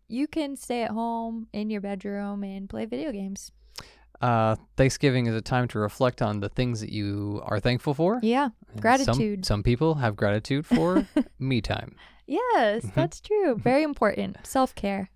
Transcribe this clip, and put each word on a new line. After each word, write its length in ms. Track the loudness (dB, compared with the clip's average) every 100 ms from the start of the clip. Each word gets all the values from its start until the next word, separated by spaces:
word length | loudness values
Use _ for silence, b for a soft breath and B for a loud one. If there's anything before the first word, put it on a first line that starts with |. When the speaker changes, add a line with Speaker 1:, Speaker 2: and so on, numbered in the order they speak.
| -8
Speaker 1:
You 200 | -4 -2
can 280 | -2 -4 -6
stay 280 | -4 -2
at 80 | -2
home 560 | -2 -2 -4 -6 -8 -8
in 160 | -6 -4
your 120 | -4
bedroom 640 | -4 -6 -6 -6 -6 -6
and 240 | -8 -8 -10
play 160 | -8 -6
video 260 | -6 -6
games. 400 | -6 -8 -10 -14 _ B B B B B -2
Speaker 2:
Uh, 340 | 2 4 4 0 -2 2
Thanksgiving 520 | 2 4 2 2 0
is 80 | -2
a 60 |
time 260 | 0 0 0
to 100 | -2
reflect 420 | -2 0 0 2
on 180 | -2 -2
the 80 | -4
things 320 | -2 -2 -2
that 100 | -6
you 500 | -4 -4 -4 -4 -6 -2
are 140 | 0
thankful 340 | 0 0 0
for. 260 | 2 2 2
Speaker 1:
Yeah. 260 | 2 2 0 -4 -16
Speaker 2:
And 80 | 0
Speaker 1:
Gratitude. 640 | 4 4 4 2 0 -2 0
Speaker 2:
Some, 120 | 2
some 40 |
people 320 | 4 4 4 2
have 200 | 0 2
gratitude 480 | 2 2 0 -2 2
for 420 | 2 4 2 2 0
Speaker 1:
<laughs> 160 | -2 -4
Speaker 2:
me 220 | 0 0
time. 340 | 0 -6 -6 -16 B B -4
Speaker 1:
Yes, 580 | -2 2 4 4 0 -2
Speaker 2:
Mm-hmm. 140 | 0
Speaker 1:
that's 220 | 0 -2
true. 340 | -2 2 2 2
Speaker 2:
<laughs> 80 |
Speaker 1:
Very 200 | 2 2
important. 540 | 2 0 0 0 -6 -8
Self-care. 680 | -4 0 0 -2 -4 -4 -6